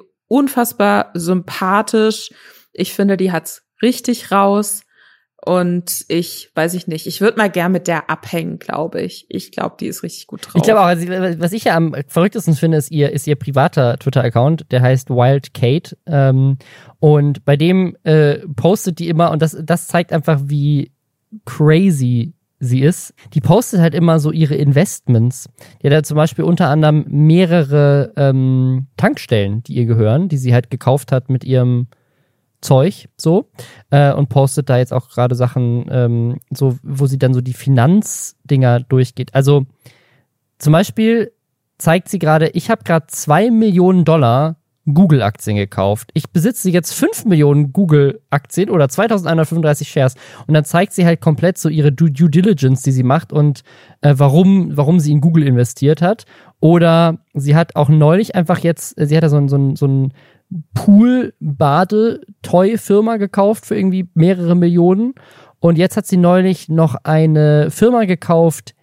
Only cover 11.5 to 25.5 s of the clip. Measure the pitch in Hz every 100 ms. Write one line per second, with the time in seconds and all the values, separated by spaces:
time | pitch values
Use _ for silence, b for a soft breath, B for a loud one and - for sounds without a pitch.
11.5 | 220 240 165 165 143 - - 196 226 170
12.5 | 151 165 156 - 156 143 147 - 147 -
13.5 | 135 156 - 123 120 139 127 123 117 131
14.5 | 160 - 123 127 131 - 123 123 139 -
15.5 | - 120 151 - - - 147 135 131 135
16.5 | 135 B B B B 151 151 143 139 -
17.5 | 143 165 185 180 - 160 156 147 147 175
18.5 | 131 165 214 190 160 170 160 170 156 156
19.5 | - 160 170 - 170 170 160 156 147 139
20.5 | 147 147 143 - _ _ _ _ 220 -
21.5 | - 151 160 196 147 123 123 113 - _
22.5 | _ 127 127 143 - - _ b 151 -
23.5 | 196 - 190 165 - 165 160 147 160 147
24.5 | 147 143 139 196 - - 117 120 - -